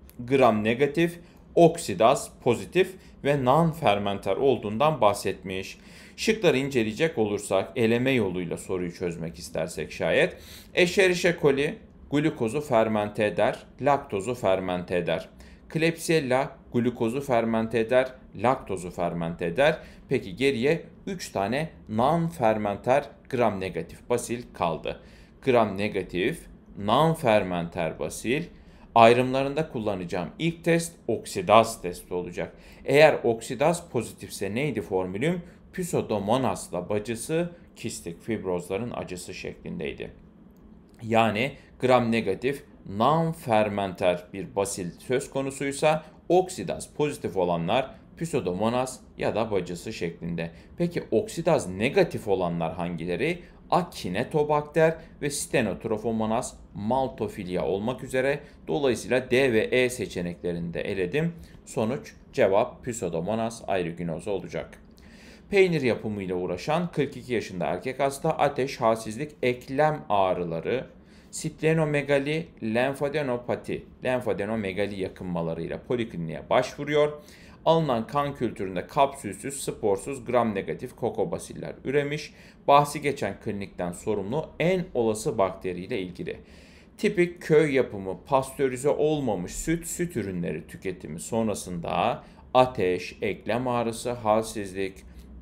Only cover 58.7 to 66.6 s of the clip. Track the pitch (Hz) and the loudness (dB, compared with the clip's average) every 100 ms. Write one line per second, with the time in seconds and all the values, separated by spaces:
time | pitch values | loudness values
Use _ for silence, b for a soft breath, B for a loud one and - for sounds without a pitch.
58.7 | 156 135 113 98 123 120 123 139 110 - | 0 2 0 0 0 2 2 4 4 2
59.7 | 127 123 120 92 95 87 85 87 85 85 | 2 2 0 -6 -4 -6 -4 -4 -4 -4
60.7 | 82 - 98 90 139 170 170 B B - | -6 -4 -2 -2 0 -2 -4 B B -8
61.7 | - 113 147 - - - - 104 98 120 | -2 -2 -2 -8 -20 -6 2 4 4 2
62.7 | - - 113 90 82 87 113 113 117 - | -2 -8 -6 -4 -4 -2 -2 -4 -6 -2
63.7 | 95 85 85 85 80 107 98 85 80 71 | -2 -2 -4 -6 -6 -4 -6 -6 -8 -10
64.7 | - - - B B B B B 202 185 | -14 -20 -20 B B B B B 4 4
65.7 | 160 127 104 110 101 92 90 90 90 | 4 2 0 -2 -6 -4 -2 -2 -4